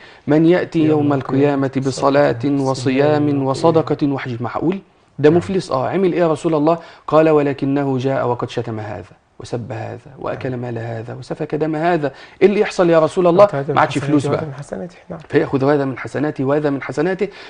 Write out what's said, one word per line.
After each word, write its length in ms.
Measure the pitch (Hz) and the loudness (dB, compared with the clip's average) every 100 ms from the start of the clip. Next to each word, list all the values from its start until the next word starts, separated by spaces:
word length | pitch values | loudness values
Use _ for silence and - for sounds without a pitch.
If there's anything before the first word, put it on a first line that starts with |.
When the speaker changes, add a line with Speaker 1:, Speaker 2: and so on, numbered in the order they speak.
| - - - | -10 -10 0
Speaker 1:
من 200 | 151 165 | 4 4
يأتي 320 | 180 - 165 | 4 2 0
Speaker 2:
يوم 100 | 156 | 2
Speaker 1:
يوم 240 | 151 147 | 2 2
Speaker 2:
القيامة 540 | 139 131 135 147 139 135 | 0 0 2 2 2 -2
Speaker 1:
القيامة 200 | 135 135 | -2 -4
بصلاة 460 | 131 139 139 143 | 0 2 4 2
Speaker 2:
بصلاة 200 | 127 143 | 0 -2
Speaker 1:
وصيام 720 | 139 135 131 131 131 147 151 | 0 0 -2 0 2 2 2
Speaker 2:
وصيام 220 | 147 143 135 | 0 0 -2
Speaker 1:
وصدقة 600 | 135 165 160 147 151 147 | 2 2 4 2 0 -2
وحج." 340 | 139 131 117 | -2 -6 -8
معقول؟ 360 | 117 98 151 196 - _ _ - | -6 -4 -4 -4 -8 _ _ 2
ده 100 | 143 | 4
Speaker 2:
نعم. 80 | 170 | 4
Speaker 1:
مفلس؟ 320 | 175 190 - | 2 -4 -2
آه. 180 | 131 120 | -4 -2
عمل 240 | 151 190 | 0 0
إيه 80 | 156 | 2
يا 80 | 170 | 0
رسول 220 | 151 170 | 0 0
الله؟ 240 | 160 147 226 - - - | 0 2 0 -4 -18 0
قال: 220 | 151 160 | 4 6
"ولكنه 720 | 151 143 135 139 139 139 131 | 4 2 -2 -2 0 0 -2
جاء 300 | 131 135 123 | -2 -2 -2
وقد 220 | 120 120 | -2 -4
شتم 300 | - 113 110 | -6 -8 -8
هذا 240 | 107 98 104 - _ - | -10 -12 -16 -20 _ -20
وسب 320 | - 123 107 | -10 -10 -8
هذا 260 | 110 107 110 - - | -10 -10 -12 -16 -12
وأكل 320 | - 123 131 | -10 -6 -6
Speaker 2:
نعم. 80 | 127 | -6
Speaker 1:
مال 180 | 120 117 | -8 -8
هذا 360 | 117 113 113 | -8 -10 -12
وسفك 400 | 123 127 - 151 | -12 -10 -8 -6
دم 220 | 147 156 151 | -4 -2 -2
هذا." 360 | 170 175 143 - - - | 0 0 -2 -6 -14 2
إيه 60 | 190 | 4
اللي 120 | 208 | 4
يحصل 300 | 208 - 175 | 0 2 4
يا 80 | 165 | 4
رسول 280 | 156 - 180 | 2 2 4
الله؟ 220 | 170 202 | 6 6
Speaker 2:
وهذا 120 | 143 139 | 4 -2
من 60 | |
Speaker 1:
ما 60 | 135 | 0
عادش 180 | 151 143 | 0 0
فلوس 280 | 139 147 135 | 0 0 0
Speaker 2:
حسناته 100 | - | -2
Speaker 1:
بقى. 20 | |
Speaker 2:
وهذا 100 | 156 | -6
من 60 | |
حسناته. 420 | 135 147 - 180 - - | -10 -12 -10 -12 -14 -16
نعم. 100 | 170 - | -16 -2
Speaker 1:
فيأخذ 360 | 147 143 139 135 | -2 0 0 2
هذا 140 | 147 | 2
من 140 | 135 120 | 0 -6
حسناته 460 | 117 131 147 147 | -8 -4 -4 -2
وهذا 260 | 135 147 151 | 0 0 0
من 120 | 139 | -4
حسناته، 460 | - 135 165 185 202 - - | -4 -2 -2 -2 -4 -8 -20